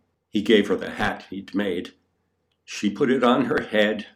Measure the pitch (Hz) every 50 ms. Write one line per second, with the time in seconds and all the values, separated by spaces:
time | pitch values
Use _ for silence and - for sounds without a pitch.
0 | _ _ _ _ _ _ - 104 - 120 110 101 98 98 92 - 101 85 - -
1 | 107 101 - - - - 95 98 98 - - 101 104 98 85 90 - - _ _
2 | _ _ _ _ _ _ _ _ _ _ _ _ _ - - - 107 101 98 -
3 | 147 120 131 135 123 120 127 143 123 120 117 - 120 - 110 107 104 107 110 101
4 | - - _